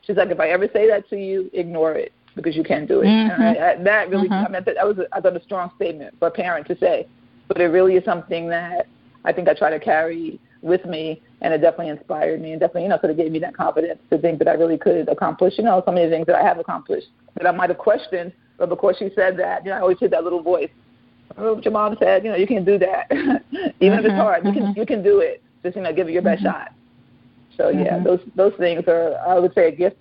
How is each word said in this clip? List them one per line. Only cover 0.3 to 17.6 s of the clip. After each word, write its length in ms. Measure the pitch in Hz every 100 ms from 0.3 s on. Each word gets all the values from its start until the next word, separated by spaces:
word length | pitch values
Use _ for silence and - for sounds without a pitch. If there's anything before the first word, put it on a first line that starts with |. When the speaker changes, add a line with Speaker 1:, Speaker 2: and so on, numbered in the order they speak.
| 170
Speaker 1:
I 100 | 156
ever 180 | 180 202
say 140 | 214 220
that 180 | 208 -
to 80 | 202
you, 320 | 190 190 185
ignore 400 | 190 170 165 160
it, 180 | 156 - _ _ -
because 200 | 165 156
you 80 |
can 220 | 156 151 151
do 160 | 135
it." 60 | 196
Speaker 2:
Mm-hmm. 340 | 220 220 180
Speaker 1:
And 20 | 220 233
I, 120 | 175
I, 40 | 175
that 260 | 185 214 196
really, 180 | 190 190
Speaker 2:
Mm-hmm. 160 | 196 196
Speaker 1:
I 40 |
mean, 140 | 190 190
that, 100 | -
that 100 | 185
was, 100 | 202
a, 80 | 175
I 80 | 196
thought, 140 | 185 180
a 40 |
strong 280 | _ 196 180 _
statement 380 | 180 156 139 _
for 80 | 170
a 40 |
parent 360 | 165 180 165 147
to 100 | 180
say. 300 | 185 156 - _ _ _ _
But 140 | -
it 40 | 175
really 280 | 175 190 185
is 80 | 185
something 420 | 175 - 170 170
that 380 | 170 175 175 - _ _ _ 170
I 60 |
think 140 | 170 175
I 60 |
try 160 | - 156
to 100 | 156
carry 580 | - 156 165 165 160 - _ _
with 220 | - 185 180
me, 360 | 160 160 156 _ _
and 120 | 170
it 60 | 160
definitely 300 | 165 160 165
inspired 520 | 147 - 156 156 160
me 100 | 160
and 80 | 160
definitely, 240 | 165 175
you 60 | 180
know, 80 | 180
sort 120 | 156
of 40 | 156
gave 140 | 160
me 80 | 160
that 160 | 175 -
confidence 440 | 160 156 170 160 _
to 80 | 160
think 220 | 170 156
that 100 | 170
I 40 | 156
really 220 | 165 160
could 300 | - 175 156
accomplish, 500 | - 170 160 185 196
you 60 |
know, 180 | 220 190 185
some 100 | 180
of 80 |
the 60 | 170
things 160 | 160 165
that 80 | -
I 80 |
have 160 | 202 170
accomplished 480 | 165 170 - 151 - _ _ -
that 120 | 175
I 40 |
might 180 | 175